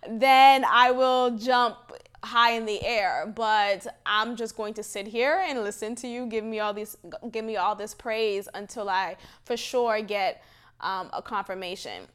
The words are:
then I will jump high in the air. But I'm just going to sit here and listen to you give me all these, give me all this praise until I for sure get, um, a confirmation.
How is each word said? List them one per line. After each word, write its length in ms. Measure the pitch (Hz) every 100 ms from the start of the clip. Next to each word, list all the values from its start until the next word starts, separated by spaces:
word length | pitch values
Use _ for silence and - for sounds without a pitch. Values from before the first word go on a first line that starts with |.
| -
then 560 | 220 269 262 269 269
I 280 | 262 233 247
will 440 | 254 262 254 247 233
jump 400 | 233 247 247 - - - - -
high 300 | 220 233 233
in 140 | 233 220
the 180 | 208
air. 480 | - 233 190 123 170
But 520 | 220 220 214 202 196 - - -
I'm 300 | 208 220 240
just 200 | 226 -
going 180 | 214
to 80 | 214
sit 240 | 214 208 202
here 380 | 226 254 339 370
and 160 | 269
listen 320 | 202 208 214 233
to 120 | 247
you 180 | 240 247
give 180 | 220
me 160 | 214 220
all 140 | 214
these, 220 | 208 214 - 175 - 233
give 140 | 226
me 120 | 220 214
all 180 | 185
this 200 | 202 208
praise 540 | - 240 220 220 202 202
until 340 | 190 202 - 202
I 280 | 185 185 185 - -
for 120 | - 233
sure 440 | - 254 240 214
get, 400 | 214 202 190 - - - - _
um, 300 | 170 190 180
a 100 | -
confirmation. 840 | - 208 196 190 185 185 - 92 95